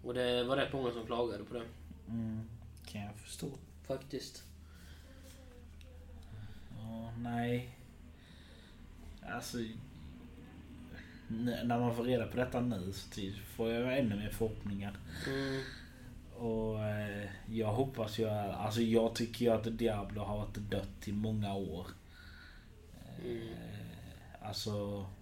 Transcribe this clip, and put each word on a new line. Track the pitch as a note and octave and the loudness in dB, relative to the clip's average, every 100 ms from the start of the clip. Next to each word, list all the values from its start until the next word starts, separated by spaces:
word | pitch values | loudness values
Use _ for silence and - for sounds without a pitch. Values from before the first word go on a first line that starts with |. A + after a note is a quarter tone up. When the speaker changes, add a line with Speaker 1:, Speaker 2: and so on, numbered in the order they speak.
Speaker 1:
Och | B2 | 0
det | B2 B2 B2 | 4 6 6
var | B2 C#3 | 6 6
rätt | C3 | 6
många | C#3 B2 | 4 2
som | A#2 A2+ | 2 0
klagade | A#2+ A#2+ G#2 | 4 4 2
på | G#2+ | -4
det. | B2 A2+ - - - G2 | -4 -6 -10 -12 -12 -4
Speaker 2:
Mm. | A2+ A2+ A2 A2+ - - - - | -2 0 -2 -4 -10 -12 -12 -8
Kan | G#2 | -6
jag | G#2 - | -6 -8
förstå. | - - D#3 C3+ - - - | -10 -6 -6 -6 -12 -16 -4
Speaker 1:
Faktiskt. | C3+ - C3+ - - - - - - - - - - - - - - - - - - - - - G#2+ G#2 - - B2 | -4 -2 -6 -6 -12 -14 -16 -16 -16 -16 -16 -16 -14 -14 -14 -14 -14 -14 -14 -14 -14 -12 -12 -10 -10 -10 -10 -10 -8
Speaker 2:
Ja, | A2 A2+ A#2 A#2 | -6 -6 -6 -4
nej. | A#2+ A#2+ A#2+ A#2+ B2 - - - - - - - - - - - - - - - - | 0 2 4 2 0 -10 -16 -16 -16 -16 -16 -18 -16 -16 -16 -16 -14 -14 -12 -12 -6
Alltså, | A#2 - A#2+ A2+ A2+ - - - - - - - - - - - - - - - | -6 -4 -2 -2 -4 -10 -12 -12 -12 -14 -14 -14 -14 -14 -12 -12 -12 -12 -14 -4
n-, | A2+ B2 - | 2 2 4
när | A#2+ A#2+ | 4 6
man | B2 A#2 | 6 4
får | |
reda | A#2+ B2 A2 | 4 4 4
på | A2+ | 2
detta | B2 B2+ | 2 4
nu | B2 G#2 F2+ | 2 2 0
så | F#2+ - | -4 -6
ty-, | - F#2+ G2+ - - | -4 -2 -4 -8 0
får | A2+ | 2
jag | A#2 B2+ C3+ | 4 4 4
ännu | A#2 G2+ | 4 2
mer | G#2 | 0
förhoppningar. | - A2 - G#2 G2 G2+ G2+ - - C#3 | 2 2 2 -2 -2 -2 -6 -8 -4 -2
Speaker 1:
Mm. | C3+ C3+ C3+ C3+ - - - - - - A#2+ | 0 0 0 -2 -8 -12 -12 -12 -12 -12 -4
Speaker 2:
Och, | A#2 A2+ A2 A2 | 0 2 2 2
eh, | G#2+ G#2+ G#2 G2+ G2+ F#2+ - | 2 0 0 -2 -4 -6 -2
jag | A2+ G#2+ | 2 4
hoppas | A2 C#3 A#2 G#2+ - | 6 4 2 0 4
ju... | G#2+ | 4
Alltså, | G#2 G2+ - G#2+ A2 | 4 2 2 2 6
jag | A2+ A2+ A2+ | 8 10 8
tycker | A2+ A#2 - | 6 0 6
ju | A#2+ | 8
att | A2 A2+ A2+ | 8 6 4
Diablo | A2+ G#2 F#2+ G#2 | 4 4 0 -2
har | G#2 G#2+ | 0 0
varit | G#2 G#2 | 0 -2
dött | G#2 G#2 F#2+ - - | 2 0 0 -6 -2
i | |
många | G2+ G#2+ A2 G2+ | 2 4 4 4
år. | G2 F#2 E2+ F#2 - - - - - - - - - - - B2+ B2 | 2 0 -2 -6 -10 -16 -16 -14 -14 -14 -16 -16 -16 -16 -14 -10 -8
Speaker 1:
Mm. | A#2+ A#2 A2+ | -4 -4 -4
Speaker 2:
Eh, | A2+ A2+ G#2 A2 - - - - - G#2 | -8 -8 -8 -8 -10 -10 -12 -14 -10 -6
alltså. | F#2+ A2 G#2 G2+ G2+ F#2+ F#2+ | -2 0 0 0 -2 -4 -8